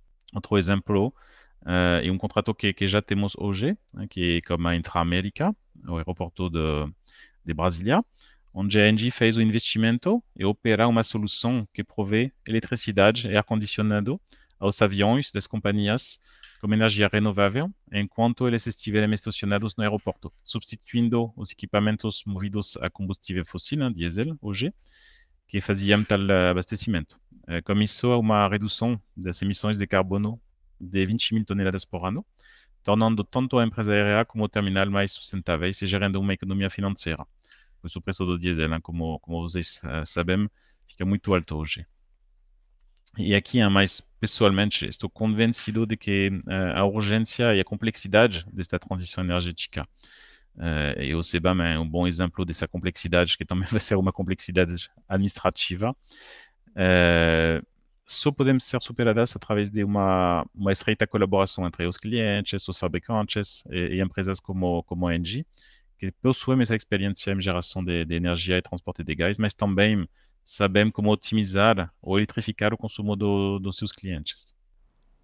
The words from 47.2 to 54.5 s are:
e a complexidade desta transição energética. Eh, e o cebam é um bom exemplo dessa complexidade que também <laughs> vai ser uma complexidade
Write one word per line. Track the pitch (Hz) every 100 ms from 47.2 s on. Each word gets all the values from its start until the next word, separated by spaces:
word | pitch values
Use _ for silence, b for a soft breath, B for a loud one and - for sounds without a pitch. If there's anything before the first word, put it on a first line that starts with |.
| 110 - 120
e | 101
a |
complexidade | 92 104 113 - 95 104 120 90 87
desta | 95 87 90
transição | - 92 90 -
energética. | 92 87 87 80 - - 78 _ b b b b b -
Eh, | 82 78 73 - 67
e |
o | 80
cebam | 87 87 87 92
é | 85 80
um | 80
bom | 82 87
exemplo | 85 90 -
dessa | 90 80 -
complexidade | 87 90 - 90 87 87 -
que |
também | 82 90 92
<laughs> | 107
vai |
ser | - 101
uma | 95
complexidade | - 92 95 -